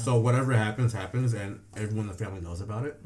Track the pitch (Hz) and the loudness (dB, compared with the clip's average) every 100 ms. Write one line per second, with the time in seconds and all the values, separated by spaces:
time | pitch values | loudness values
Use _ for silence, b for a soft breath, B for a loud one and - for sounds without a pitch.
0 | 113 120 117 123 131 120 107 107 120 101 | 4 4 6 4 4 4 2 2 0 0
1 | 92 123 127 110 98 101 - - 104 107 | -4 -2 0 0 -4 -8 -14 -8 -4 -2
2 | 104 90 104 95 85 87 104 107 139 147 | -2 -4 -6 -6 -8 -8 -6 -6 -6 -8